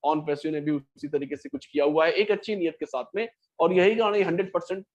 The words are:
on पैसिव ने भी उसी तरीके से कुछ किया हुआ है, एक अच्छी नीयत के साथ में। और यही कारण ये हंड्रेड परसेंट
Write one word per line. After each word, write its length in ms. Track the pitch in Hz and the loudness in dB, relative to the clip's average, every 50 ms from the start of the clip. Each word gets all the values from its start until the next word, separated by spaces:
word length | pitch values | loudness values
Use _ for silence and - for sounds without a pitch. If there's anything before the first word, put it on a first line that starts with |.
| - | 0
on 200 | 143 156 156 151 | 0 0 0 0
पैसिव 260 | 151 147 143 - 160 | -2 -4 -4 -4 -4
ने 80 | 156 151 | -4 -4
भी 100 | 147 151 | -2 -2
उसी 380 | 151 143 139 _ _ - - 143 | -2 -2 -4 _ _ -14 -10 -4
तरीके 280 | 151 143 139 135 143 | -4 -4 -2 -4 -8
से 120 | 135 - 139 | -10 -10 -10
कुछ 180 | - 135 - | -10 -10 -12
किया 180 | - - 147 143 | -4 -2 2 2
हुआ 220 | 147 151 160 156 | 2 4 4 2
है, 60 | 165 | 2
एक 180 | 156 175 214 214 | 2 2 2 0
अच्छी 260 | 208 196 - - 214 | 0 -2 -2 -6 -4
नीयत 200 | 196 170 165 156 - | -2 -2 -4 -2 -4
के 60 | 156 | -10
साथ 180 | - - 127 123 - - | -8 -6 -8 -8 -6 -6
में। 140 | 196 226 226 _ _ _ _ _ - | -8 -8 -8 _ _ _ _ _ 0
और 120 | 160 190 | 2 4
यही 240 | 185 180 180 196 220 | 4 6 6 6 4
कारण 180 | 220 226 208 208 | 4 2 2 2
ये 80 | 208 | 2
हंड्रेड 300 | 196 170 170 175 190 185 | 2 2 0 -2 -2 -2
परसेंट 340 | - 175 - - 185 196 196 _ | -2 -6 -4 -4 -8 -8 -8 _